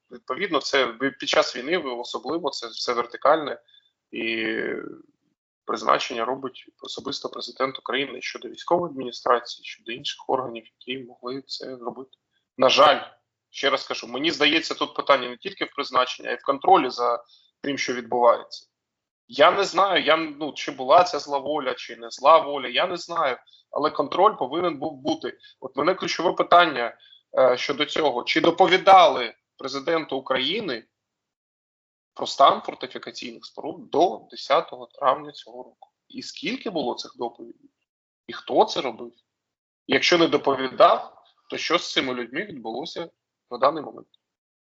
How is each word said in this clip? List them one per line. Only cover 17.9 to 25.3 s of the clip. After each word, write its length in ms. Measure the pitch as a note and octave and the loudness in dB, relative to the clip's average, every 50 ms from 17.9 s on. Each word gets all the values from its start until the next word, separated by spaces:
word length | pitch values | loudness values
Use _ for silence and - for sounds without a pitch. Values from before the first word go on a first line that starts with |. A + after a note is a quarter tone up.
| B2 | -4
відбувається. 720 | B2 A#2 A2+ B2+ A#2+ A#2+ A#2+ A2 G2 - - - - - _ _ _ _ _ _ _ _ _ _ _ _ _ | -6 -6 -4 0 4 6 6 6 4 2 -8 -18 -20 -20 _ _ _ _ _ _ _ _ _ _ _ _ _
Я 220 | A#2+ C3 D3 F3 | 2 6 6 6
не 140 | F#3 F#3+ G3 | 6 4 0
знаю, 400 | F3 D#3+ F3 F#3+ G3 F3+ D3+ B2+ | 0 2 2 2 2 2 2 2
я, 120 | C#3 D#3 | 4 2
ну, 360 | D#3+ D#3+ D#3 C#3+ C#3+ D#3 C#3+ - | 2 0 -4 -8 -8 -8 -8 -8
чи 200 | - - - C#3 | -8 -8 -10 -8
була 320 | C3+ C3 B2+ D3+ F3 F3+ | -6 2 6 6 6 6
ця 140 | F3 - D3 | 6 2 -4
зла 200 | - D3 C#3+ C#3 | -4 -4 -4 -4
воля, 360 | C3+ C#3+ D3+ D3+ C3+ B2+ B2 | -2 -4 -4 -4 -2 -4 -4
чи 220 | - - - A#2+ | -6 -8 -14 -14
не 140 | A2+ A#2 A#2 | -14 -14 -14
зла 280 | - - B2 D3 D#3+ D#3+ | -10 2 6 6 6 6
воля, 300 | D#3 C#3+ C#3+ C#3 B2+ B2 | 6 2 -4 -6 -6 -4
я 180 | B2 C3 E3 | -2 0 0
не 100 | F#3+ F3+ | 0 -2
знаю, 400 | E3+ - - E3+ E3 D#3+ C3+ A#2+ - - _ _ _ _ _ | -6 -8 -6 -4 -2 -2 -2 -2 -4 -8 _ _ _ _ _
але 200 | - C3 C#3+ D3+ | -4 -2 -2 -2
контроль 460 | - - D3 C3 - E3+ F#3+ G#3+ G3 | 0 -2 -2 -2 2 4 4 4 4
повинен 420 | - C#3 B2 C#3+ E3+ F3 F3 D#3 C3 | 2 -2 -6 -4 -2 -2 -2 -4 -4
був 180 | D3 D#3+ D3 | -6 -10 -10
бути. 420 | C3 C3 - - - - A#2+ | -6 -4 -4 -4 -4 -6 -8